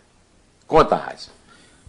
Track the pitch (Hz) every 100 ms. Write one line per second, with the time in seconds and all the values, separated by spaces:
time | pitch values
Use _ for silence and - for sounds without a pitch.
0 | _ _ _ _ _ _ _ 156 143 87
1 | 65 - - - _ - _ _